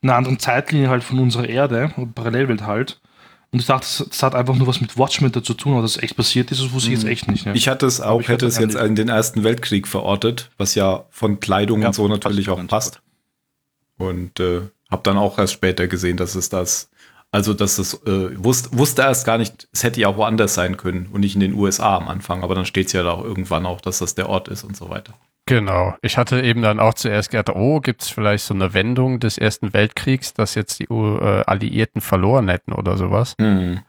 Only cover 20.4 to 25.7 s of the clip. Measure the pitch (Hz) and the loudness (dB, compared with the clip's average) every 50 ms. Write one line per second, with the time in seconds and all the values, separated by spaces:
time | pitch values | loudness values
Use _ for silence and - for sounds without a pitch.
20.4 | 110 95 - 92 90 92 95 - - 92 90 90 90 95 - 101 101 98 98 98 | 2 2 2 0 0 -2 -2 -4 -4 -4 -4 -4 -6 -4 0 0 0 2 2 2
21.4 | 98 95 98 101 101 98 95 - 110 107 98 90 82 - 85 98 - - 85 92 | 2 2 2 2 0 0 0 2 2 2 2 2 -2 -4 -6 -8 -6 -6 -6 -4
22.4 | 90 87 92 92 92 - - 95 92 - - 92 87 87 85 87 - 110 101 92 | -2 -2 -2 -2 -4 -2 -2 -2 -2 0 0 -2 0 0 -2 -4 -6 -8 -6 -6
23.4 | 95 95 90 80 90 90 87 90 - 95 92 - 92 85 - - 95 - 101 92 | -4 -2 -2 -2 -2 -4 -8 -6 -8 -6 -6 -4 -6 -6 -4 -6 -4 -2 -2 -4
24.4 | - - - - - 104 101 - 87 - - - - - - _ _ _ _ _ | -4 -6 -12 -12 -10 -14 -14 -12 -12 -10 -12 -12 -12 -14 -20 _ _ _ _ _
25.4 | _ - 131 117 104 98 | _ 2 2 2 2 2